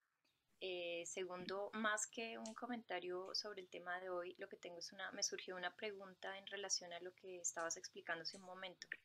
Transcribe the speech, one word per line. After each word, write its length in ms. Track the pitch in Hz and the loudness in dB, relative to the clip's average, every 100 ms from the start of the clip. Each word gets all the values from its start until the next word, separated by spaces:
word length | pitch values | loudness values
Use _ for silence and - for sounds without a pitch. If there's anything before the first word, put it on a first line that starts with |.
| _ _ _ _ _ - | _ _ _ _ _ -4
Eh, 420 | 185 180 175 170 170 | 0 2 2 2 0
segundo, 640 | - 180 180 180 190 202 | 0 0 0 0 2 2
más 340 | 220 220 214 226 | 4 6 6 4
que 320 | - 226 226 | 0 -2 -2
un 160 | 226 226 | -4 -4
comentario 760 | 240 240 - 180 180 180 190 - | 0 -2 0 0 2 0 0 0
sobre 260 | 214 202 | 0 -2
el 80 | 185 | -6
tema 300 | 175 175 180 | -6 -2 0
de 100 | 185 | 2
hoy, 240 | 180 175 - | 2 0 -2
lo 100 | 190 | -6
que 80 | 208 | -6
tengo 220 | 180 170 | -6 -6
es 120 | 170 | -6
una, 200 | 196 190 | -4 -4
me 100 | 196 | 2
surgió 340 | 196 190 - 185 | 2 2 -2 0
una 200 | 180 - | 0 0
pregunta 640 | 214 196 196 185 190 196 | -2 -2 -6 -6 -4 -4
en 80 | 196 | -4
relación 440 | 202 196 - 180 | -2 4 2 2
a 80 | 170 | -4
lo 120 | 180 | -4
que 240 | 180 190 180 | -6 -6 -2
estabas 400 | 170 - 165 165 | 0 2 2 2
explicando 460 | - 202 - 165 | -4 -6 0 2
hace 140 | 165 196 | 0 -4
un 60 | |
momento. 440 | 185 185 185 175 - - | -6 -4 -4 -4 -6 -8